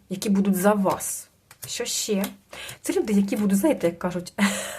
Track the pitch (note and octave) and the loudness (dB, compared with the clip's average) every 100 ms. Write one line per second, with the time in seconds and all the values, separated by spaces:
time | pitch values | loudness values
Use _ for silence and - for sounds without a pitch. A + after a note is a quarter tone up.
0 | - F#3+ G#3+ G3 G3+ F#3 G3 G#3 F#3 D3 | -10 -6 0 2 4 4 4 4 2 0
1 | - - - _ _ - - - A#3+ - | -4 -10 -12 _ _ -18 -12 -8 -6 -4
2 | - G3 G3+ - _ - - - - F4+ | -2 -2 -2 -6 _ -16 -16 -12 -4 -2
3 | A3+ G3+ G3 A#3+ G#3 G3 D#4 - E3+ E3+ | 2 2 2 2 2 4 4 2 0 0
4 | F3+ F3 F3 - G3+ - - | -4 -4 -8 0 0 0 -8